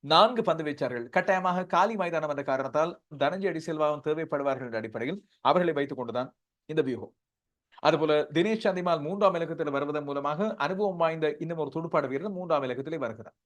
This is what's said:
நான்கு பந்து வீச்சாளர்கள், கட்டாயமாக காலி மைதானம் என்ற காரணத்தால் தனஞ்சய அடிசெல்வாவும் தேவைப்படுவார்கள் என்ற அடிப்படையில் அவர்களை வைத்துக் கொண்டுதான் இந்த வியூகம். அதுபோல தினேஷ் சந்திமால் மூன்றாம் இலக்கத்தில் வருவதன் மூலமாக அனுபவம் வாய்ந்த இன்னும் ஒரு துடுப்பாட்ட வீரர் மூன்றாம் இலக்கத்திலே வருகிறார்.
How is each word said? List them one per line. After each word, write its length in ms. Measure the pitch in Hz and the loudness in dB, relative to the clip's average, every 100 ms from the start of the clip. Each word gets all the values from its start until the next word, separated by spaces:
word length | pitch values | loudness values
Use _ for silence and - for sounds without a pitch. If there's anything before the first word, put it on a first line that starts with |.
நான்கு 400 | 139 160 220 240 | 4 6 6 4
பந்து 220 | 202 160 151 | 0 0 -2
வீச்சாளர்கள், 400 | 143 135 123 120 | -2 -4 -4 -2
கட்டாயமாக 560 | 185 180 185 180 180 185 | -2 2 0 0 -2 0
காலி 300 | 170 202 220 | 2 2 2
மைதானம் 360 | 175 165 151 | -2 -2 -2
என்ற 100 | 143 | -4
காரணத்தால் 500 | 143 135 131 147 165 - _ 143 | -2 -2 0 0 -2 -4 _ -2
தனஞ்சய 340 | 139 185 196 | -2 0 -4
அடிசெல்வாவும் 520 | 160 156 156 151 147 151 | -4 -6 -2 0 0 -4
தேவைப்படுவார்கள் 640 | 156 160 147 143 135 127 | -4 -4 -2 -2 -2 -4
என்ற 100 | 113 | -6
அடிப்படையில் 380 | 113 113 123 202 _ _ | -6 -6 -6 -6 _ _
அவர்களை 320 | 131 170 175 147 | 2 4 4 0
வைத்துக் 220 | 143 127 | -2 -4
கொண்டுதான் 280 | 120 117 135 _ _ _ _ | -4 -4 -6 _ _ _ _
இந்த 140 | 165 | -2
வியூகம். 320 | 131 117 - _ _ _ _ _ _ - | 0 -2 -8 _ _ _ _ _ _ 0
அதுபோல 300 | 151 156 156 151 - | 6 6 6 2 2
தினேஷ் 320 | 151 196 220 | 2 2 2
சந்திமால் 400 | 220 180 180 165 | 0 0 0 0
மூன்றாம் 320 | 147 202 196 175 | 0 2 4 4
இலக்கத்தில் 360 | 165 160 147 139 | -4 -4 -2 -2
வருவதன் 320 | 143 147 143 | -2 -4 -4
மூலமாக 400 | 143 143 151 214 220 | -4 -2 -2 -2 0
அனுபவம் 440 | 143 190 208 175 | -2 0 -2 2
வாய்ந்த 240 | 165 160 156 151 | 0 2 -2 -2
இன்னும் 220 | 165 165 | -6 -4
ஒரு 80 | 143 | -4
துடுப்பாட்ட 360 | 160 165 156 139 | -4 -2 0 0
வீரர் 280 | 135 196 185 | -4 -4 -8
மூன்றாம் 280 | 180 151 131 | -2 0 0
இலக்கத்திலே 320 | 123 139 160 | -6 -6 -4
வருகிறார். 380 | 123 110 107 _ | -6 -8 -16 _